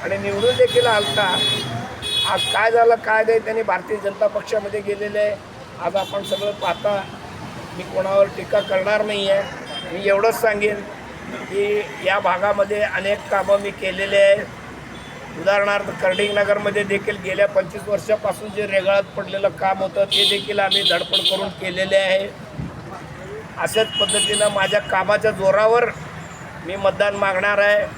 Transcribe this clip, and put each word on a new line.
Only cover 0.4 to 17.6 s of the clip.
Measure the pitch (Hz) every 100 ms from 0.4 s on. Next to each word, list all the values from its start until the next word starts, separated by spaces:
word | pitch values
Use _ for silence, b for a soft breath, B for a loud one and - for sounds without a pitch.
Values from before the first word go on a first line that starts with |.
| 240 254
देखील | 247 - -
आलता. | 208 208 214 196 185 - - 127 120 120 - - - -
आज | 185 -
काय | - 220
झालं | 226 233 226
काय | 220 220
नाही, | 220 226
त्यांनी | 220 226
भारतीय | 214 180 180 208
जनता | 196 190 208
पक्षामध्ये | 208 196 220 202 208
गेलेले | 202 202 208 208
आहे. | 208 202 - - - -
आज | 175 190
आपण | 190 202
सगळं | 190 190 202
पाहता, | 196 190 170 208 202 196 - - - - - - 170
मी |
कोणावर | 185 190 190 196 196 -
टीका | 185 208
करणार | 196 190 190 214 214
नाही | 208 196
आहे. | 196 196 - - - -
मी | 175 202
एवढंच | 196 226 226
सांगेन | 226 208 208 202 - - - - -
की | - - 190 202 208 208 - 180
या | 202
भागामध्ये | 202 180 202 202 196 208
अनेक | 202 190 196 202 -
कामं | 196 190 202
मी | 202
केलेले | 196 190 185 196 196
आहे. | 196 202 - - - - - - - - - 156
उदाहरणार्थ | 170 202 202 202 196 -
कर्डिंगनगरमध्ये | 190 185 208 202 202 202 202 202
देखील | 202 196 - 202
गेल्या | 180 190 202
पंचवीस | 196